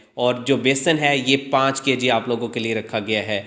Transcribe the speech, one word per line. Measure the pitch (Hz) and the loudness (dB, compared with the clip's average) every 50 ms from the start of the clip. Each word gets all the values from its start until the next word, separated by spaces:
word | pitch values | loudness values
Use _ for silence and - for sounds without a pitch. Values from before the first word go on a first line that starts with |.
| - _ _ - | -20 _ _ -2
और | 123 123 123 120 120 - | 0 0 0 0 0 0
जो | 135 120 | 0 2
बेसन | 113 131 139 135 - 170 160 151 | 2 2 2 2 2 2 2 2
है | 147 143 143 139 123 127 | 2 2 2 2 2 2
ये | 135 135 135 - | 2 2 2 0
पाँच | 143 135 135 135 135 - | 0 2 2 2 0 -2
के | - 139 131 | 0 0 0
जी | 120 123 127 | 2 2 2
आप | 120 113 107 123 | 2 2 0 -2
लोगों | 120 113 117 113 | -4 -4 -4 -6
के | - 123 | -6 -4
लिए | 110 113 113 | -4 -2 -2
रखा | 107 110 - - 110 | -4 -4 -4 -6 -6
गया | 101 104 110 107 | -4 -2 -2 -2
है। | 98 107 107 98 - | -2 -2 -4 -6 -6